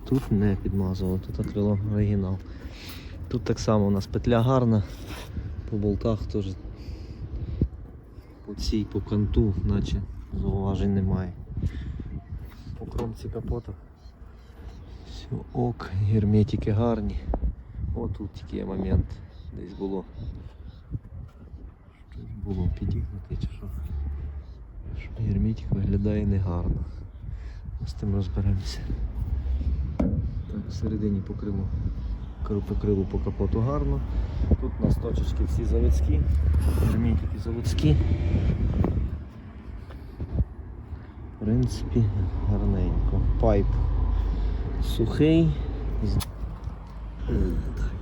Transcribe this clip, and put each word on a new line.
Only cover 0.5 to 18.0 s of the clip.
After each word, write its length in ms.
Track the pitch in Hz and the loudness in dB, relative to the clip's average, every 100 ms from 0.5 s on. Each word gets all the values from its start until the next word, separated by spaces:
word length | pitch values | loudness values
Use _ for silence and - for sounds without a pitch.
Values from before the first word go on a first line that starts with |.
| 98 | 2
підмазували, 560 | 104 98 92 95 92 92 - | 0 0 0 0 0 0 -2
тут 200 | - 104 | -4 -2
крило 320 | 104 104 101 104 | 0 2 2 2
оригінал. 440 | 104 104 101 92 95 - - - - - - - - - | 2 4 2 2 -2 -6 -12 -12 -12 -12 -12 -12 -12 -4
Тут 160 | 120 | -2
так 160 | - 117 | 0 0
само 280 | - 107 101 | 4 4 4
у 40 | |
нас 160 | 98 - | 2 0
петля 340 | 104 120 117 | 0 4 4
гарна, 420 | 117 131 120 110 - - - - - - - - - | 6 6 6 4 2 -6 -10 -10 -8 -8 -8 -8 -4
по 80 | 107 | 0
болтах 500 | 104 98 117 104 - | 2 2 2 0 0
теж, 180 | 107 98 92 - - - - - - - - - - - - - - - - - - - | -2 -2 -6 -10 -12 -10 -10 -10 -10 -8 -6 -4 0 -2 -2 -14 -16 -18 -20 -20 -16 -12
по 80 | |
цій, 320 | 101 - 110 101 | -4 0 0 0
по 100 | 104 | -2
канту, 520 | - 104 104 - 113 95 | 0 2 4 4 4 4
наче 380 | 104 101 - 101 - - - | 2 2 2 0 -2 -10 -6
зауважень 600 | 95 95 190 98 98 143 | -2 0 0 0 2 2
немає. 400 | 196 95 92 92 - - - - - - - - - - - - - - - | 2 2 2 -2 -8 -10 -4 -4 -4 -8 -8 -8 -10 -10 -12 -12 -14 -14 -12
По 60 | 107 | -8
кромці 440 | - 117 110 - | -6 -6 -6 -8
капота 420 | 113 117 117 - 101 - - - - - - - - - - - - - | -6 -4 -4 -6 -12 -16 -20 -20 -20 -20 -18 -20 -16 -16 -14 -16 -16 -14
все 200 | - - - - | -12 -8 -8 -6
ок, 360 | 123 123 113 80 90 101 | -2 -2 -2 -4 0 2
герметики 680 | 110 104 107 101 104 - | 4 6 6 4 2 2
гарні. 480 | 104 117 110 104 - - - - - - - - | 2 4 2 0 -2 -2 0 0 -4 -10 -8 -4
Отут 380 | - | -4